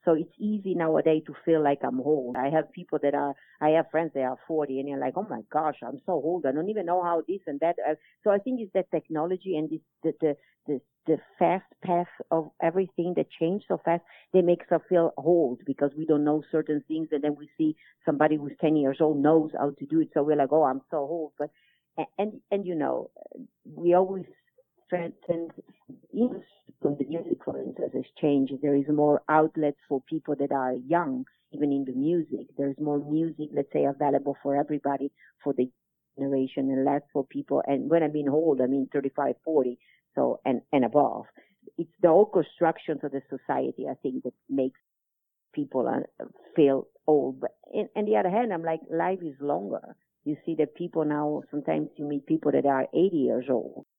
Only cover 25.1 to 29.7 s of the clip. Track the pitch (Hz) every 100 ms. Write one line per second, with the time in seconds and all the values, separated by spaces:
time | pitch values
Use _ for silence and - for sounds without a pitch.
25.1 | - - 170 165 - - _ _ 247 _
26.1 | - 247 370 - _ - _ - 143 139
27.1 | 165 330 - - 135 131 - 131 127 127
28.1 | - 151 143 135 135 147 143 139 151 147
29.1 | 147 - 156 156 160 147